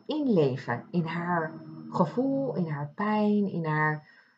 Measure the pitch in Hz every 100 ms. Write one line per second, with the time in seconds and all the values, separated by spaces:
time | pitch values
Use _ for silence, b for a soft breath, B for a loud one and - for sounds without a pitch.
0 | - 302 277 196 139 127 - 117 - 175
1 | 160 170 175 175 156 - - - - -
2 | 175 - 269 269 269 - 165 143 147 -
3 | 208 214 208 208 196 170 160 151 156 151
4 | B B B